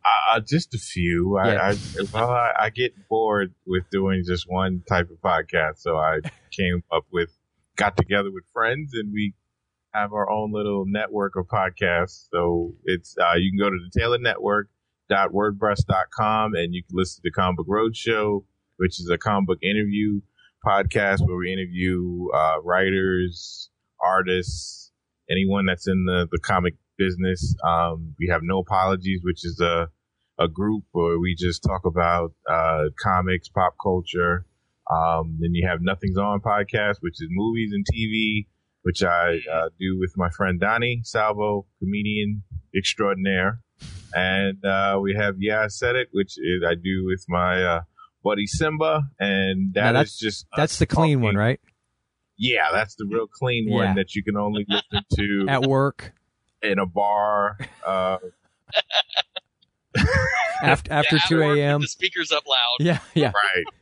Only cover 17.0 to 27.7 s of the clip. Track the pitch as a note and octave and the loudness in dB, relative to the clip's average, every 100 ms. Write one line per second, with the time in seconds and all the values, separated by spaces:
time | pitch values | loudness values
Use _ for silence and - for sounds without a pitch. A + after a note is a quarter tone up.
17 | F#2 - F2 F#2 F#2 F2+ E2 G#2 A2+ A2+ | -2 -2 -4 0 0 0 -2 0 0 -2
18 | A#2 A2 G#2+ G2+ - _ _ _ F#2 - | -2 0 0 -2 -6 _ _ _ -2 -2
19 | F2 E2+ A2 G2+ F#2+ F2+ F#2 G#2 G#2 G#2 | -4 -2 0 0 0 0 0 0 0 0
20 | G#2 G2+ - _ _ _ - G2 G2 A2+ | 0 -2 -6 _ _ _ 0 2 2 2
21 | G2+ G2 F#2+ F2+ F2+ F#2+ F#2 F2+ F#2 F2+ | 2 2 0 0 -4 -4 -6 -2 0 0
22 | F2+ F2 F2+ C#2+ D#2 D#2 E2+ F2+ F#2+ F#2+ | -2 -4 -2 2 2 0 0 2 2 2
23 | F#2+ F2+ F2+ F2 - - - _ _ _ | 2 0 0 -4 -14 -16 -18 _ _ _
24 | F2+ F#2 F#2 F#2 F2 - - - - _ | 2 2 2 0 -2 -8 -12 -16 -20 _
25 | _ _ _ F2+ F#2+ G2+ F#2+ F2+ - F#2 | _ _ _ 0 2 2 0 0 0 0
26 | F2+ F2+ E2+ F2 - F#2+ F2 - _ - | 2 0 0 -2 0 0 0 -4 _ -2
27 | F#2+ F2 F#2 F#2 - - E2 | -2 0 0 0 -2 0 0